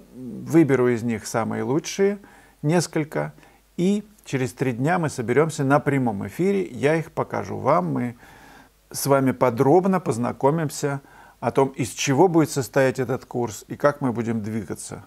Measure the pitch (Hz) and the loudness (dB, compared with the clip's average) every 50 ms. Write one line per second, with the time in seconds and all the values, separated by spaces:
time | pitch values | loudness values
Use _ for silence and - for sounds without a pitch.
0 | - - - 123 127 120 - 127 127 123 139 165 160 131 135 123 123 123 120 110 | -14 -20 -18 -16 -14 -12 -12 -12 -4 2 4 4 6 6 4 4 4 2 2 0
1 | 113 120 113 104 - - - 117 110 107 110 110 110 113 135 170 - - - 196 | 0 -2 -4 -4 -6 -4 -2 -2 -2 -2 -4 -4 -2 -2 -2 -2 -4 -4 -2 0
2 | 196 196 202 202 - - - - - _ _ _ - 147 170 175 160 - - 165 | 0 0 0 -4 -10 -18 -20 -20 -20 _ _ _ -2 0 2 2 0 0 -2 -4
3 | 147 151 - 147 147 151 - - - - _ _ _ _ _ - 175 196 208 208 | -4 -4 -4 -6 -6 -6 -10 -16 -20 -20 _ _ _ _ _ -2 0 0 0 0
4 | 208 - _ _ _ - - 127 131 120 - - 135 135 117 110 135 156 180 180 | -4 -8 _ _ _ -6 -4 -2 -2 -4 -4 -4 -4 -2 -2 0 0 0 0 0
5 | 160 135 - - 113 104 123 139 160 160 - - 139 131 143 147 - 147 143 135 | -2 -2 -4 -4 -2 2 2 2 2 2 0 -2 2 2 2 2 2 2 0 0
6 | 123 117 101 98 101 98 - - 175 196 202 196 180 - 123 104 123 147 160 165 | 0 0 -2 -4 -6 -6 -4 -2 0 0 0 0 -2 -4 -4 0 0 2 2 0
7 | 151 - - 135 127 - 117 110 101 98 107 104 104 123 156 180 180 165 139 127 | -2 -4 -6 -6 -4 -4 -4 -6 -4 -6 -6 -2 0 2 2 2 0 -2 -2 -4
8 | 123 120 - - - - - - - - - - - _ _ _ _ - - - | -4 -6 -8 -12 -18 -20 -20 -20 -20 -20 -20 -20 -20 _ _ _ _ -14 -10 -4
9 | - 139 139 135 135 131 123 - 131 127 117 113 135 135 156 185 175 196 190 175 | 2 2 4 4 4 2 2 2 2 2 4 4 4 6 6 6 4 4 0 0
10 | - 160 120 113 120 113 107 - 131 139 160 165 156 135 - - 151 143 139 143 | 0 -2 -4 -2 -4 -4 -2 0 2 2 2 2 -2 -4 -4 -6 -6 -4 -6 -6
11 | - - - - - - _ _ 131 120 - 135 135 131 - - 120 104 - - | -10 -16 -20 -20 -20 -20 _ _ -6 -2 2 2 0 0 0 -4 -6 -6 -6 -4
12 | - 143 131 135 185 190 160 165 147 - - 165 127 - - 139 135 131 117 - | -2 0 4 4 4 4 4 2 2 2 0 -4 -6 0 2 2 2 2 0 -2
13 | 127 107 131 120 - - - 123 120 110 101 - - - 123 - - 147 143 - | -4 -4 -4 -6 -8 -8 -6 -4 -4 -4 -6 -10 -14 -14 -4 0 0 0 2 0
14 | 139 123 110 120 113 113 113 113 101 107 110 113 92 - 98 - - - 98 95 | -2 -2 -2 -2 -2 -2 -4 -4 -4 -4 -6 -6 -6 -8 -10 -12 -12 -14 -14 -16
15 | - | -16